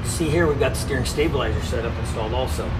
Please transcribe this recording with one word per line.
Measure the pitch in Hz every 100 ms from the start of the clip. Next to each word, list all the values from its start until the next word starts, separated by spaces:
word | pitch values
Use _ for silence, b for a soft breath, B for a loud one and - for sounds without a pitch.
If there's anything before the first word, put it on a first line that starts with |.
See | - - 160
here, | 160 165
we've | 143
got | 131
the | -
steering | - 139 123
stabilizer | - 147 - 117 -
setup | - 123 113 -
installed | - - 110
also. | 123 127 - 98 -